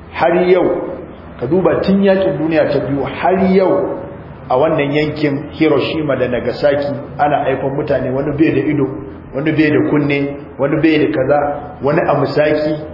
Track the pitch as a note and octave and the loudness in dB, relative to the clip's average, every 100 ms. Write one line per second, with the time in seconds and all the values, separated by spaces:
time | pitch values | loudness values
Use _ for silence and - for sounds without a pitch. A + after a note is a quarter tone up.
0 | - - E3+ F3 F3+ F#3 E3 - - - | -12 0 2 4 4 4 2 -2 -6 -10
1 | - - - - C#3+ F#3 E3 - F#3+ G3 | -14 -16 -18 -8 -2 2 2 2 2 2
2 | G3 F#3+ F#3 D3+ D#3+ D#3+ C#3+ C#3 C3+ C#3 | 4 2 0 0 0 2 2 0 -2 -2
3 | C3 - F3 F#3 F#3+ F#3 F3+ - - - | -4 -2 0 2 4 4 4 2 -2 -6
4 | - - - - - B2+ D#3+ D3+ C#3 D3 | -10 -14 -16 -12 -2 2 2 2 0 0
5 | D3+ - D3+ C3+ - - D#3 C3+ - D#3+ | 0 0 -2 -2 -4 0 2 2 0 -2
6 | C#3+ B2 B2 A#2+ A2+ - D3 C#3+ C#3 B2 | -2 0 0 -2 -4 0 0 2 -2 -6
7 | - - D3 C#3+ C3 C3 C3+ C#3+ D3 C3 | -8 -2 0 0 0 -2 -2 -2 -2 -2
8 | B2+ C3 D3 C3+ D3+ C3+ C#3 C#3 C3 - | -2 -2 -2 2 2 2 0 0 -2 -4
9 | - - - C3+ D#3 D3+ D#3 - - D3+ | -12 -16 -10 -4 0 2 4 2 2 2
10 | C#3+ C#3+ C#3 - - - C#3+ D#3 D#3+ D3+ | 2 0 -2 -6 -10 -4 -2 2 2 4
11 | C3+ - C3 D3 D3 C#3+ - - C3 E3 | 2 2 2 2 0 -4 -10 -4 0 2
12 | D3 C#3+ C3 D3 D3+ D3+ D3+ D3+ - | 2 0 0 2 2 2 0 -4 -8